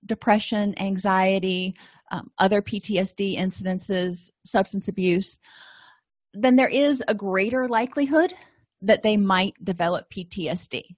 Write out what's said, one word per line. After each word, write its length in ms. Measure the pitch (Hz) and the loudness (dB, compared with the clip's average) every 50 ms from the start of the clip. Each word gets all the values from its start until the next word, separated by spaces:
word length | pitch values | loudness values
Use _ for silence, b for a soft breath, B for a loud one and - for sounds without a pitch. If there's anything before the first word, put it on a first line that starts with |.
| - | -8
depression, 680 | - 226 - - 247 214 214 - - 226 208 208 202 185 - | -8 -8 -2 0 2 2 2 0 -2 -2 -2 -2 -2 -2 -4
anxiety, 960 | 190 196 196 185 196 202 190 190 190 190 196 190 180 190 185 180 185 190 185 b b b b b b - | -4 -4 -2 -2 0 0 2 2 2 2 2 2 0 0 -2 -2 -2 -4 -6 b b b b b b -8
um, 200 | - - - - _ - | -8 -8 -8 -6 _ 2
other 220 | 185 190 208 208 | 2 4 4 2
P 200 | 202 - - 202 | 0 -2 -6 -6
T 180 | - - 208 175 | -4 -2 -2 0
S 160 | 196 190 - | -2 -2 -2
D 240 | - 202 196 185 - | -4 -4 -2 -2 -2
incidences, 920 | 190 185 - - 190 190 185 190 - - 190 185 180 180 180 175 - - _ _ - | -2 -4 -4 -4 -4 -4 -4 -4 -4 -4 -2 -2 -2 -2 -4 -8 -12 -16 _ _ -8
substance 440 | - - 202 196 - - 196 - - | -2 0 0 0 0 -4 -8 -6 -6
abuse, 500 | 190 - 185 180 170 185 196 - - B B B B B B B B B B B B B B _ _ _ _ _ - | -4 -2 0 2 2 0 0 -4 -8 B B B B B B B B B B B B B B _ _ _ _ _ -6
then 220 | 202 226 254 254 | 0 2 4 6
there 120 | 262 254 - | 6 4 4
is 340 | - 269 285 294 294 254 - | 4 2 2 2 2 0 -2
a 80 | - 226 | -2 -4
greater 540 | 202 202 196 185 190 196 220 247 262 254 247 | -2 -2 -2 0 0 0 0 0 -2 -2 0
likelihood 680 | 233 220 247 247 - 294 285 269 302 311 339 370 359 b b b b b b _ _ _ | 0 0 -2 -2 -2 -2 0 2 4 2 2 2 0 b b b b b b _ _ _
that 200 | 190 202 214 - | 2 2 4 4
they 140 | - 214 214 | 4 2 2
might 380 | 208 202 196 190 180 190 196 - - 175 | 2 2 2 2 2 2 0 -4 -6 -6
develop 460 | 196 185 170 170 170 180 - - - | -6 -4 -2 0 0 0 -2 -4 -8
P 140 | - 190 175 | -12 -12 -12
T 240 | 175 - 196 165 139 | -10 -8 -6 -6 -4
S 180 | 151 185 - | -4 -6 -8
D. 300 | - - - - - 180 | -8 -10 -10 -10 -12 -18